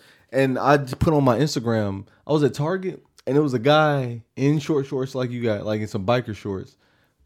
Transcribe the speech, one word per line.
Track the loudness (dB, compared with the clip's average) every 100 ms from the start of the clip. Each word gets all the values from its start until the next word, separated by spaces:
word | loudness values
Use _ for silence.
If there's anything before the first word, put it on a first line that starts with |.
| _ _ _
and | 0 0 2
I | 4 2
just | 2 -2
put | 0
on | 4
my | 4 2
Instagram. | 0 -2 -2 0 -2 -4 -10 _ -2
I |
was | 0
at | 2
Target, | 0 -2 -4 -6 -10 _ _ -2
and | 0
it |
was | 2
a | 2
guy | 4 4 4 0 -2 -8 -12 -2
in | 0 2
short | 0 -2 -2
shorts | -4 -4
like | -4 -4
you | -2
got, | -2 -2
like, | -2 -4
in | -4
some | -4
biker | 0 0 -2 -8
shorts. | -6 -8 -8 _ _ _ _ _